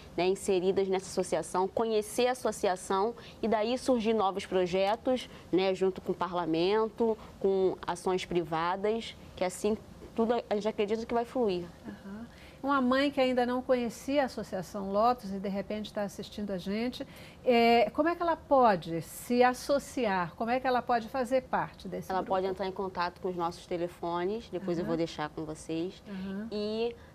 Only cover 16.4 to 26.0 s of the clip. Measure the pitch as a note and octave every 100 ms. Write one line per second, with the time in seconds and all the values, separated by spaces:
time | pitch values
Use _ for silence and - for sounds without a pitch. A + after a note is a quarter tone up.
16.4 | G3+ F#3+ F#3+ G#3 B3 - C4+ - - -
17.4 | - A#3 A#3 A#3 - - D#4 F4 E4+ D#4+
18.4 | - C4+ A#3+ F#3 E3 E3 - - - A#3+
19.4 | B3 B3+ - C#4 - - A3 F#3+ E3+ -
20.4 | A3+ B3+ C4 B3 A#3+ A#3+ A3 B3+ A#3 C4
21.4 | C4 G3 D#3+ - F#3+ F3+ - F#3+ F3 F#3+
22.4 | F#3+ F#3 F#3+ F#3+ F#3+ F#3 F3 F3+ F#3+ F3+
23.4 | E3+ F3 - F3+ F3 - E3+ F3 F3+ A3
24.4 | - F3 F#3 E3+ F3 E3 E3 - D3+ D#3
25.4 | D#3 D#3 - E3 F3+ -